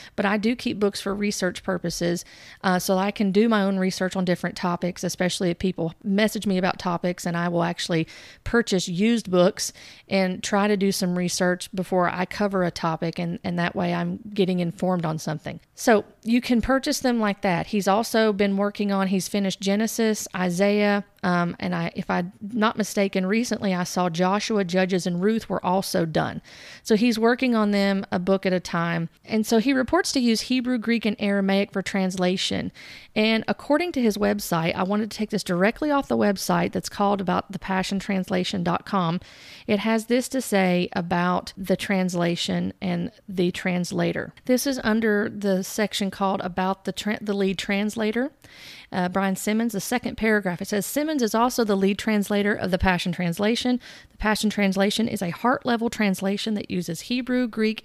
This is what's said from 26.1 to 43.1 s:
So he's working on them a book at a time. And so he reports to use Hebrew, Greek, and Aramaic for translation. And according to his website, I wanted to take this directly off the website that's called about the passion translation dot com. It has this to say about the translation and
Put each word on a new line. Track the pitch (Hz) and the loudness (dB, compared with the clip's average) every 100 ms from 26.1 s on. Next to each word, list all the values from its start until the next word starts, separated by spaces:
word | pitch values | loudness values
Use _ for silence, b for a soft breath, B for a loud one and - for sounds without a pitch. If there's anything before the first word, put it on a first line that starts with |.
| 160 143 - - B B B | 0 -2 -6 -14 B B B
So | - 214 | 2 4
he's | 247 220 | 4 4
working | 226 247 254 226 | 2 2 2 2
on | 208 | 2
them | 202 196 196 - | 2 2 0 -2
a | 190 | -2
book | 180 190 196 | 2 2 2
at | |
a | 180 | -2
time. | - 175 170 170 165 _ | -2 -2 -2 -2 -4 _
And | - 220 214 | -4 -2 2
so | 226 | 2
he | 247 | 4
reports | 262 240 339 - | 2 2 0 2
to | 277 | 2
use | 240 220 | 2 2
Hebrew, | - 254 247 254 | 0 -2 0 -2
Greek, | 220 233 214 | 0 0 0
and | 208 | -2
Aramaic | 202 202 196 196 202 | 0 0 2 2 0
for | 196 | -2
translation. | - 196 185 185 180 190 - 196 185 - B B B 214 | -2 -2 -2 0 0 0 -2 -2 -6 -10 B B B 0
And | 220 220 - | 2 2 0
according | - - 302 349 | -4 2 2 2
to | 277 | 2
his | 233 202 | 2 2
website, | 202 208 - 170 165 | 0 0 -2 0 0
I | - | 0
wanted | 185 208 214 | 0 0 -2
to | - | -4
take | 214 | -4
this | 226 | -4
directly | - 175 202 - 302 | -2 2 2 2 0
off | 285 - | 0 2
the | 226 | 2
website | 208 190 - 175 175 | 2 0 0 0 0
that's | 185 - | -2 -6
called | - 202 202 | -2 0 0
about | 180 180 - | 0 -2 -2
the | 190 | -8
passion | - 190 185 196 | -4 -2 -2 -4
translation | - 190 185 185 185 196 | -2 -2 0 -2 0 -2
dot | 175 175 - | 0 -2 -2
com. | 196 165 175 B B B B B | 0 0 -2 B B B B B
It | 202 | 0
has | 220 226 220 | 2 0 2
this | 247 247 | 0 0
to | 262 | -4
say | - 196 185 180 180 | 0 2 4 2 0
about | - 170 175 180 180 - - | -4 -2 0 0 0 -4 -8
the | 190 185 | -2 -2
translation | - 190 185 175 175 175 - 175 185 - | 0 0 0 0 0 -2 -2 -2 -4 -6
and | 190 175 175 | -4 -4 -4